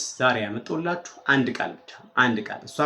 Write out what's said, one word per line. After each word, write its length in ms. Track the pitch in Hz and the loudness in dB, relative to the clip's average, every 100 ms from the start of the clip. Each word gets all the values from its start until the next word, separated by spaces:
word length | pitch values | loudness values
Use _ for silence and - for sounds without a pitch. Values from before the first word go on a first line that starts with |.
| - | -4
ዛሬ 220 | - 127 113 | 2 2 2
ያመጣሁላችሁ 720 | 104 113 - 160 170 175 - - - | -2 -6 -4 -4 -2 -4 -8 -4 2
አንድ 220 | 135 117 | 4 2
ቃል 180 | - - | -2 -6
ብቻ 160 | - - | -8 -16
ነው። 160 | - - - | -20 -2 2
አንድ 220 | 123 107 | 4 2
ቃል፣ 180 | 104 - | -4 -10
እሷ 160 | - - | -8 0